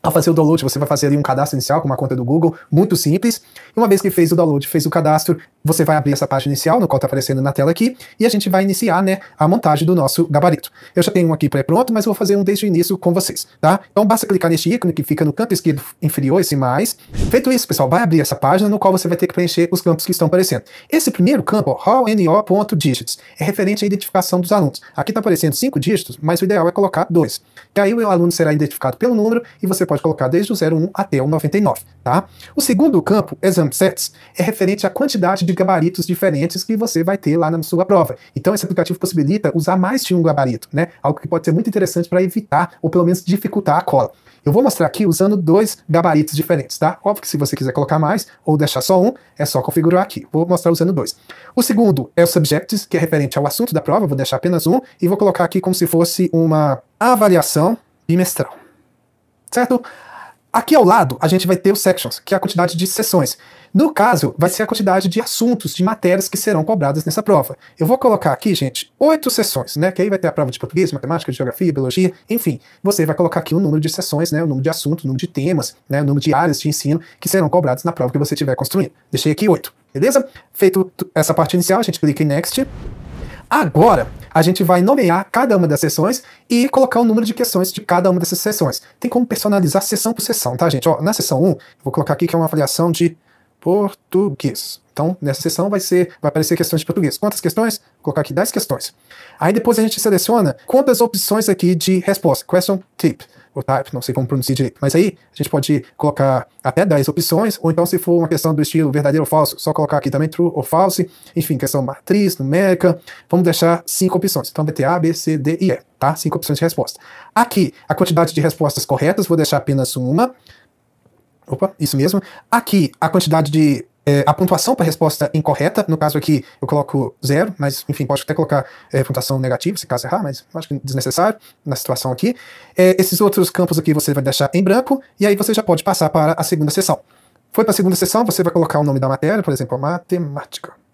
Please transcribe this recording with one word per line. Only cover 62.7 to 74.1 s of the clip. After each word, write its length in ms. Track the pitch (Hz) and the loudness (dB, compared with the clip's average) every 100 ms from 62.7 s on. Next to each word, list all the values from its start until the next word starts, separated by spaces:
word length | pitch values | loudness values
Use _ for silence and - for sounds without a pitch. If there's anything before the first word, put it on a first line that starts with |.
de 120 | 170 185 | 0 -4
sessões. 500 | - 220 180 131 - - - - | -2 0 0 0 -6 -16 -20 -2
No 200 | 190 311 | 2 2
caso, 420 | 311 220 180 143 - | 2 2 2 0 0
vai 100 | 170 | -2
ser 140 | - | 0
a 40 | 214 | -4
quantidade 420 | 233 196 185 185 | -2 2 2 0
de 120 | 214 | -2
assuntos, 540 | 233 - 233 233 - | -4 -2 0 0 -4
de 100 | - | -2
matérias 420 | 180 165 180 190 196 | -2 0 0 0 -2
que 120 | 185 | -4
serão 260 | - 175 | 0 0
cobradas 400 | 156 208 143 151 | 0 0 0 -2
nessa 180 | 151 185 | -4 -4
prova. 320 | 214 180 - - - _ | 2 2 2 -10 -20 _
Eu 80 | 160 | 0
vou 120 | 262 | 2
colocar 340 | 254 208 156 | 2 2 0
aqui, 220 | 131 220 | 0 0
gente, 360 | 175 131 - - _ | 0 -2 -6 -14 _
oito 320 | 294 311 277 | 2 2 0
sessões, 460 | - 208 - - 147 | -2 -2 -4 -6 -2
né? 160 | 180 | -2
Que 80 | 185 | 0
aí 80 | 202 | -2
vai 100 | 196 | 0
ter 100 | 170 | -2
a 40 | |
prova 180 | 151 135 | -2 -4
de 80 | - | -4
português, 320 | - 165 180 | -4 -2 -2
matemática, 400 | 139 131 165 - | -2 -4 -4 -4
de 60 | 123 | -4
geografia, 340 | 131 - 180 | -6 -2 -2
biologia, 440 | 143 131 - 185 - _ | 0 -2 0 0 -2 _
enfim. 300 | 233 170 127 _ _ | -4 -2 -6 _ _
Você 220 | 190 196 | -2 0
vai 100 | 160 | 0
colocar 260 | 151 170 170 | 0 0 -2
aqui 140 | 156 | -2
o 60 | 165 | 0
número 180 | 196 156 | 0 0
de 120 | 156 | -2
sessões, 420 | 170 - | -6 -4